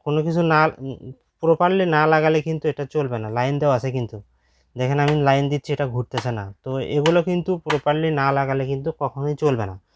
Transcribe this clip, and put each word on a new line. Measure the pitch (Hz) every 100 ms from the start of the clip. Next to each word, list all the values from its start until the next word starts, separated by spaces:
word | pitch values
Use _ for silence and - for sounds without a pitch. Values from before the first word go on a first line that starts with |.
কোনো | 147 151
কিছু | 156 165
না, | 165 156 156 -
উম, | 135 120 - - _ _
প্রপারলি | 165 165 180 190 180
না | 151 156
লাগালে | 156 156 156
কিন্তু | 160 160 156
এটা | 143 139
চলবে | 156 135 117
না। | 107
লাইন | 117 131 143
দেওয়া | 147 127
আছে | 131
কিন্তু, | 127 117 104 - _ _ _ _ 123
দেখেন | 127 143
আমি | 143 151
লাইন | 139 139 139
দিচ্ছি, | 143 -
এটা | 143 135
ঘুরতেছে | 120 123 127 123
না। | 110 98 -
তো | 131 135
এগুলো | 87 147 151 175
কিন্তু | 170 175 170 175
প্রপারলি | - 147 147 156 160
না | 147 139
লাগালে | 139 135 135 131
কিন্তু | 135 139 -
কখনোই | 139 139 143 147
চলবে | 151 120 98
না। | 95 -